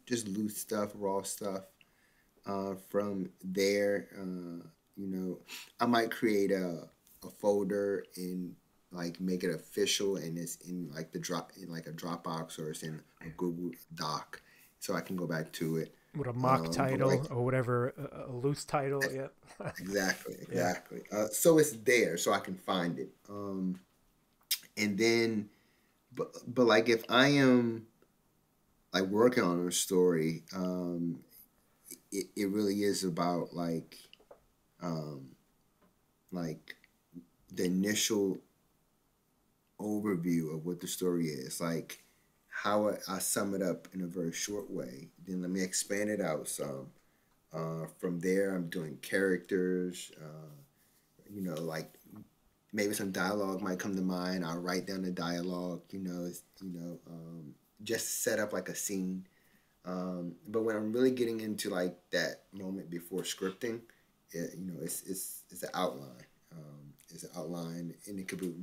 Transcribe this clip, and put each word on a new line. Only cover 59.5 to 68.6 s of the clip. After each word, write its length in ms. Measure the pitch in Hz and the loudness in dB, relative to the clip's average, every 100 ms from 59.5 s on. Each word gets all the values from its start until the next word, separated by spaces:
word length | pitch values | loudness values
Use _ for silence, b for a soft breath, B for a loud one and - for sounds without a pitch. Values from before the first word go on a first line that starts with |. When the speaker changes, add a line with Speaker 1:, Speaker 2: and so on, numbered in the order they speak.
| b b b 90 | b b b -8
Speaker 1:
Um, 500 | 90 92 90 87 - 104 | -4 -4 -4 -6 -10 -4
but 160 | 113 | 0
when 120 | 113 107 | 0 0
I'm 160 | 107 | 0
really 180 | 120 131 | 4 4
getting 300 | 123 117 113 | 4 0 0
into, 280 | 107 101 104 | -4 -4 -2
like, 280 | 92 90 - - | 0 0 -2 -4
that 320 | 87 82 - _ | 0 0 -4 _
moment 360 | 98 95 98 82 | -10 -8 -8 -8
before 320 | 85 - 92 | -10 -6 -6
scripting, 600 | 85 - 95 - 120 117 - b b _ - | -4 -4 -4 -4 -6 -6 -10 b b _ -12
it, 200 | - 82 165 | -8 -8 -8
you 80 | - | -10
know, 140 | 143 | -6
it's, 220 | - - | -6 -8
it's, 400 | - 185 - - - | -6 -8 -8 -10 -14
it's 120 | 92 | -12
an 80 | - | -8
outline. 520 | 90 90 69 67 62 - _ _ | -2 -2 -4 -12 -16 -20 _ _
Um, 420 | 82 73 73 71 - - | -18 -16 -18 -20 -20 -20
it's 120 | 85 | -16
an 80 | - 87 | -12 -8
outline, 580 | 78 87 85 85 85 - 104 | -6 -4 -6 -6 -8 -10 -10
and 120 | 98 | -10
it 80 | 92 | -8
could 120 | 87 | -6
be 120 | 90 82 | -6 -6